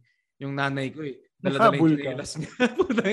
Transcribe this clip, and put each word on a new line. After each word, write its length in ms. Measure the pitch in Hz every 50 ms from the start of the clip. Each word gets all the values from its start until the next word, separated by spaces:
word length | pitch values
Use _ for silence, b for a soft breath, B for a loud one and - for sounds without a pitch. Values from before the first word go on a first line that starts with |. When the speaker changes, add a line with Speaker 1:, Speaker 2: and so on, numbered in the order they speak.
| _ _ _ _ _ _ _
Speaker 1:
Yung 160 | - 139 139 139
nanay 380 | 139 139 139 135 139 135 127
ko 100 | 127 156
eh. 220 | 156 139 120 - _ _ _
Dala-dala 340 | _ - - 139 139 226 208
yung 80 | 175 156
Speaker 2:
Habol 140 | 165 160 151
ka. 80 | 143 143
Speaker 1:
tsinelas 280 | 135 127 143 143 - -
niya. 160 | 156 - - - - 247
<laughs> 100 | 240 -
Putang 320 | 370 359 - 226 226 - 196